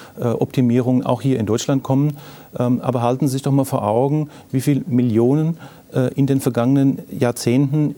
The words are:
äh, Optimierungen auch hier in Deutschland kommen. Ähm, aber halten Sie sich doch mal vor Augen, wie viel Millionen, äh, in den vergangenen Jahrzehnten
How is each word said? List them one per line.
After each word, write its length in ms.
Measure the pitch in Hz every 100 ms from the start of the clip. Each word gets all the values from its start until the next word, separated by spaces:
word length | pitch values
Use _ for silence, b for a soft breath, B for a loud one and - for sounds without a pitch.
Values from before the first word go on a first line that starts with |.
| B -
äh, 100 | 123
Optimierungen 760 | 113 135 - 123 120 120 127
auch 160 | - 127
hier 180 | 135 123
in 60 |
Deutschland 380 | 104 113 - 135
kommen. 340 | - 135 147 147 B B B -
Ähm, 220 | 123 123
aber 220 | 135 127
halten 240 | 120 131 147
Sie 60 |
sich 100 | 135
doch 100 | 139
mal 120 | 139
vor 220 | 135 131 104
Augen, 440 | 110 139 151 147 B B
wie 120 | 135
viel 200 | 135 135 -
Millionen, 720 | 120 123 110 120 147 156 165 B B -
äh, 180 | 135 127
in 120 | - 139
den 140 | 135
vergangenen 580 | 135 117 120 139 139 131 - -
Jahrzehnten 760 | 123 113 - 127 143 151 147